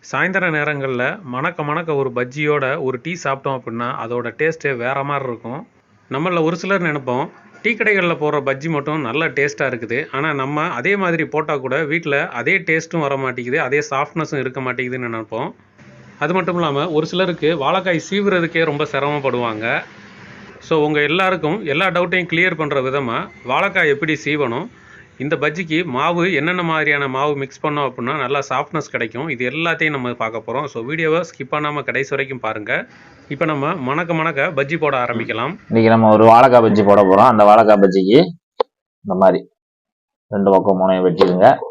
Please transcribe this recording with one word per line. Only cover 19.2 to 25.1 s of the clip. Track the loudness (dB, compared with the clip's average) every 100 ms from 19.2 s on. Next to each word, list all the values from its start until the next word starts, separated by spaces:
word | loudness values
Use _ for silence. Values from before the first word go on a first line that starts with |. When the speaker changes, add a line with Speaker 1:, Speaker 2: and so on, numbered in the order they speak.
| -2 -2 -4 -4 -4 -4 -6 -20 -20 -20 -20 -20 -20 -20 -2
Speaker 1:
So, | 0 2
உங்க | 2 0
எல்லாருக்கும் | 2 0 0 -2 -4 -4
எல்லா | -2 0
டவுட்டையும் | 0 0 -2 -2
கிளியர் | 0 0 0
பண்ற | -2 -2
விதமா | -2 -2 -2 -4 -8 -14 -4
வாழைக்காய் | -2 0 0 0
எப்படி | 0 -2 -4
சீவணும், | -2 -2 -2 -4 -8 -14 -20 -20 -20